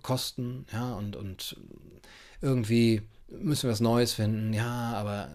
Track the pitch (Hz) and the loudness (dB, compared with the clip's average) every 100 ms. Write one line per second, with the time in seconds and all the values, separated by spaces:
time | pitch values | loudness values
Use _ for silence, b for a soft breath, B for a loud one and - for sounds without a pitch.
0 | - 127 - - 123 127 - 110 123 107 | -2 -2 -2 -6 -6 -6 -8 -4 -4 -4
1 | 101 - 98 92 - - - - - - | -6 -6 -8 -8 -10 -12 -16 -20 -20 -20
2 | - B B B 139 127 110 117 117 110 | -20 B B B 0 0 4 6 6 4
3 | 107 - - - 107 147 127 107 117 120 | 0 -16 -18 -6 -2 0 0 2 4 4
4 | 120 - 107 110 110 110 117 120 117 113 | 4 2 0 0 0 0 0 -2 -4 -2
5 | 104 104 73 | -2 -4 -6